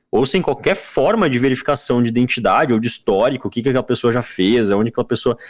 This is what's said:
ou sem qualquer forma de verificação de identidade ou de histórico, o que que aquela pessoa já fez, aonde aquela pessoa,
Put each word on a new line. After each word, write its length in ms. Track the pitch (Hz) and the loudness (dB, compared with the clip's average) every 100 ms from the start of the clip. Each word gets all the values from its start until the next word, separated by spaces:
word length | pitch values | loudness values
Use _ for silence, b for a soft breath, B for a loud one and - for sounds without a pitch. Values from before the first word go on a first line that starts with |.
| _ | _
ou 180 | 101 135 | 0 0
sem 160 | 190 | 0
qualquer 320 | 160 135 - 185 | -2 -2 -2 -2
forma 520 | - - 139 220 175 | -4 0 2 2 0
de 120 | 123 | 2
verificação 640 | 135 131 - 143 - 123 | 0 0 -2 -4 0 0
de 60 | 117 | 2
identidade 640 | 117 123 - 104 104 151 | 2 0 0 2 2 2
ou 80 | 113 | 0
de 60 | 117 | 0
histórico, 640 | - - 98 120 131 98 | -4 -2 2 0 -2 -6
o 40 | |
que 120 | - | -4
que 60 | 127 | 0
aquela 140 | 127 | -2
pessoa 300 | - 120 120 | 0 -2 0
já 80 | 120 | 0
fez, 480 | - - 92 120 104 | -4 -2 2 2 2
aonde 200 | 101 113 | 2 0
aquela 180 | 120 117 | -2 -4
pessoa, 280 | 123 127 113 B | -2 -2 -4 B